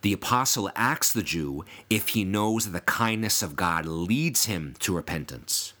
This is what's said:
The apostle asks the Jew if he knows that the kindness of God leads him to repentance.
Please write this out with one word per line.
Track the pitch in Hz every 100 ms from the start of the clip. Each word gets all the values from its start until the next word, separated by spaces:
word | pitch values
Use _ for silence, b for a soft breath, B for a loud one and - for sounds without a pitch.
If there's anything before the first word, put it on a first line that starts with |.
The | 104
apostle | 95 - 123 131 - 98 -
asks | 117 151 -
the | 120
Jew | 92 82 71 69 - B B
if | 110 -
he | 113
knows | 95 104 107 110
that | 110
the | 87
kindness | - - 113 110 110 -
of | 92 73
God | 90 82 80
leads | 80 87 120 165 139 -
him | 95 76 67
to | - 87
repentance. | 80 80 69 62 58 - - -